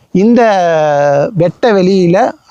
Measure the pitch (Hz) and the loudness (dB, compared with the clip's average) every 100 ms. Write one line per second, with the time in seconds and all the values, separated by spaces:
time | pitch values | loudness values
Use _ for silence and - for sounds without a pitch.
0 | _ 180 220 247 226 196 175 160 151 143 | _ -2 0 2 2 0 0 0 0 0
1 | 143 143 147 190 175 - 247 202 185 190 | 0 0 -2 -2 -4 -2 -2 0 0 0
2 | 175 185 254 - _ | 0 0 -2 -6 _